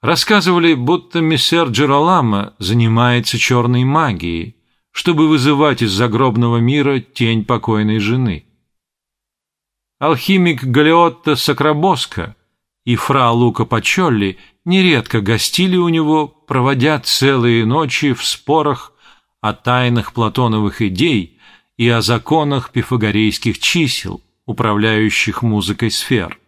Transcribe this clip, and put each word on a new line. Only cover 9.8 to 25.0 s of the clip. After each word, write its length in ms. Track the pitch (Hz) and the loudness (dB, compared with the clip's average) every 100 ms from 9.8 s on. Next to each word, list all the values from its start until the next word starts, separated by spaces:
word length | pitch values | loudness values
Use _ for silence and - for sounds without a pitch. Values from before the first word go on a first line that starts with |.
| _ _ | _ _
Алхимик 640 | 147 143 - 190 175 139 | -2 -2 2 2 2 0
Галиотто 720 | 131 123 151 170 170 165 - | 0 2 4 4 4 0 -2
Сакрабоско 1000 | 147 - 143 156 147 185 147 - - 80 - _ _ _ _ | -2 -2 0 0 0 0 0 -4 -8 -10 -12 _ _ _ _
и 100 | - | -4
фра 380 | 113 - 139 120 | -2 0 2 2
Лука 320 | 117 120 101 | 4 2 0
Пачолли 720 | 113 113 - - 180 113 98 92 - _ | -2 -2 -2 0 0 0 -2 -4 -18 _
нередко 580 | 170 185 185 139 - 117 | -2 2 4 2 0 -4
гостили 540 | 104 113 - - 185 180 | 0 -2 -2 0 0 2
у 120 | 175 | 2
него, 400 | 165 151 156 147 | 0 2 0 -2
проводя 720 | _ _ 139 123 135 139 151 | _ _ -2 0 2 0 0
целые 640 | - - 135 135 120 117 | -2 0 2 2 2 2
ночи 480 | 110 139 151 - 147 | 2 0 -2 -2 -2
в 120 | - | -2
спорах 680 | - - - 156 147 135 - _ - _ _ _ | -4 -8 -2 0 0 -4 -8 _ -20 _ _ _
о 140 | 107 | -6
тайнах 580 | 104 - 123 123 120 104 | -4 -2 0 2 0 -2
платоновых 680 | - 110 95 123 107 104 - | -2 -2 0 0 0 -2 -2
идей 580 | 104 92 165 123 87 _ - - _ - | -4 0 0 0 -4 _ -20 -20 _ -2
и 100 | 117 | 0
о 120 | 117 | 0
законах 680 | 101 117 - 160 147 139 - | 0 -2 0 0 0 -2 -4
пифагорейских 880 | 123 117 127 107 107 110 92 117 107 | -6 -2 -2 0 0 0 0 -4 -4
чисел, 640 | - 175 143 - 95 90 _ _ | -2 0 0 -4 -8 -12 _ _
управляющих 960 | - 120 117 104 110 107 | -12 -4 0 2 2 2